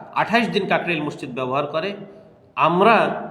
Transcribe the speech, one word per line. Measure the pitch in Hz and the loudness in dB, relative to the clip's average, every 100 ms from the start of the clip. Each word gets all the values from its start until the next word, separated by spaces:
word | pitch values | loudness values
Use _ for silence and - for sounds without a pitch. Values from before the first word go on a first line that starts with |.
| - | -8
আঠাশ | - 156 233 208 | -2 2 2 2
দিন | 185 180 | -2 0
কাকরাইল | 170 170 165 | 0 0 -4
মসজিদ | 147 - 135 123 | -4 -8 -10 -6
ব্যবহার | 127 135 - | -4 -2 -2
করে, | - 190 196 - - - - _ - | -4 -6 -10 -14 -20 -20 -20 _ 0
আমরা | 151 175 214 208 151 - - | 2 4 6 6 2 -2 -8